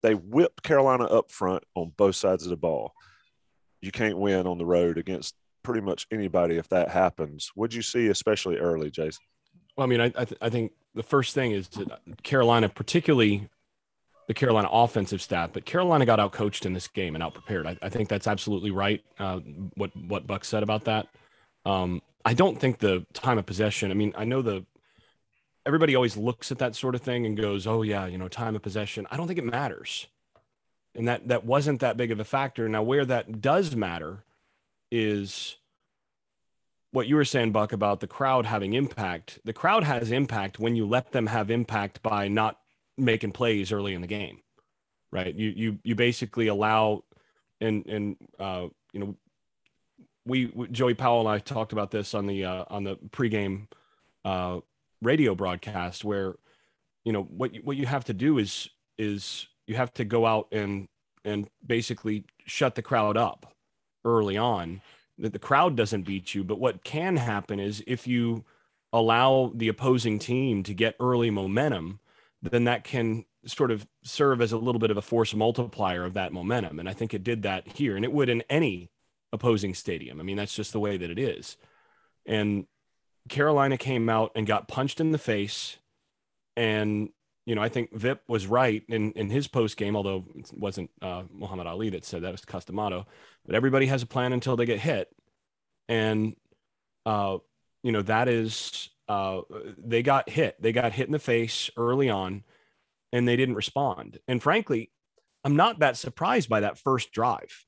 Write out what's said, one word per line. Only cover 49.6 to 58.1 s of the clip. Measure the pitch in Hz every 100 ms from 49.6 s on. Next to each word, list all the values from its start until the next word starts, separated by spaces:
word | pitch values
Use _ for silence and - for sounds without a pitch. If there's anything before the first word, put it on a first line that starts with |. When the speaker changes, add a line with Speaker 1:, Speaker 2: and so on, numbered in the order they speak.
| _ _ _ _ _ _ -
Speaker 2:
we, | 131 120
we, | 107 120
Joey | 120 127
Powell | 117 127 120
and | 110
I | 107
talked | - 131 113
about | 107 101
this | 110 101
on | 110 101
the, | 98 92
uh, | 92 92
on | 101
the | 98 98
pregame, | - - 120 107 98 98 104 - _ _ _ _
uh, | - 92 90 90 - _ _ _
radio | 110 156 131
broadcast, | 92 95 90 - 101 90 90
where, | 104 101 95 87 _ _ _ _ _ _ -
you |
know, | 107
what | 98 87 123 113
you, |
what | 131 139
you | 131
have | 139
to | 120